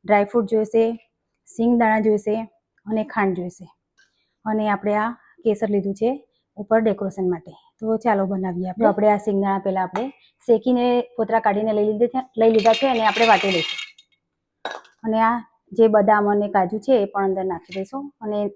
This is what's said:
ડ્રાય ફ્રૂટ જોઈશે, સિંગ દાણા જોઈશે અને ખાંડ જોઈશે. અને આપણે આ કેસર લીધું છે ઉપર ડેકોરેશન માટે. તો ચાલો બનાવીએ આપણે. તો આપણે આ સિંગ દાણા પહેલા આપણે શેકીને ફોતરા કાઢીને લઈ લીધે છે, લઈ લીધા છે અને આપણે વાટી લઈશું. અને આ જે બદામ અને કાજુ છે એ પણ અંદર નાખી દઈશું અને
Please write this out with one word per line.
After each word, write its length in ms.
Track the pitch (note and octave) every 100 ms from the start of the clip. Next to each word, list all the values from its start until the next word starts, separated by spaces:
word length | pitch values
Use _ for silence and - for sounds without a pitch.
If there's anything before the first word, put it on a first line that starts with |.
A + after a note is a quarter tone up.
ડ્રાય 200 | - G#3
ફ્રૂટ 220 | G3+ A#3+ G3+
જોઈશે, 320 | A3 A3 A3+ A3+ A#3 _ _ _ _ -
સિંગ 180 | - A#3 A#3+
દાણા 200 | A3+ A3
જોઈશે 340 | G#3+ G#3 G#3+ A3+ A3 _ _ _ G#3
અને 180 | A3
ખાંડ 320 | G#3+ - G3 F3+
જોઈશે. 300 | F3+ - F3+ _ _ _ _ _ _ _
અને 200 | A3 G#3+ G#3+
આપણે 280 | G3+ G#3 G#3
આ 140 | A3 A#3+ _ _
કેસર 240 | A3+ G#3 G#3
લીધું 260 | G3+ G3
છે 160 | G3 A3+ C#4 _ _ _ -
ઉપર 240 | G#3 A3+
ડેકોરેશન 500 | A3 G3 G3 F#3+ F#3
માટે. 220 | F3 - - _ _
તો 200 | A3 A3
ચાલો 220 | A#3 G3+ G3
બનાવીએ 420 | F#3+ F#3 F3 F#3
આપણે. 140 | F#3
તો 40 | A3
આપણે 240 | G3+ G#3+
આ 60 | G#3
સિંગ 200 | G#3 G3
દાણા 160 | G3 G3
પહેલા 240 | G3 F#3
આપણે 260 | F#3 F#3 C4 _ _ _ -
શેકીને 400 | A3+ A#3+ B3 B3 A#3+ - -
ફોતરા 240 | A3 A3+
કાઢીને 320 | G#3+ G3+ A3
લઈ 160 | G#3 G#3+
લીધે 160 | G#3+ A#3+
છે, 120 | C4 - A3
લઈ 100 | A3+
લીધા 280 | A3 G#3+ A3
છે 60 | C4+
અને 180 | A#3 G#3+
આપણે 200 | G#3 A3+
વાટી 280 | G3+ G3 F3
લઈશું. 240 | D#3+ - - _ _ _ _ _ _ _ - - _ _
અને 140 | A3+ A3
આ 160 | A3+ A#3+ - _ _
જે 120 | F#3+ A3+
બદામ 360 | G#3+ G3+ G#3 G#3
અને 180 | G#3 G#3
કાજુ 280 | G3 F#3 G#3+
છે 140 | G#3+ B3
એ 20 | G3+
પણ 180 | G3+
અંદર 200 | G3 F#3+
નાખી 300 | F#3 E3+ - F#3+
દઈશું 360 | G3 C4+ C#4+ _
અને 180 | G#3+ G#3 G3+